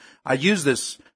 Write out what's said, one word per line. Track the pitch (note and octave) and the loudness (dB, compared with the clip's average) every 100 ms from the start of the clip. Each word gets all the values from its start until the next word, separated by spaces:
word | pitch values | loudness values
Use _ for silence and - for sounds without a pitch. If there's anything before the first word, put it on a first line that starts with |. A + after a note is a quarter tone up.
| - _ | -20 _
I | - C3+ | -4 0
use | F3 G#3 | 2 2
this, | C#3+ A#2+ - - _ | 0 0 -4 -12 _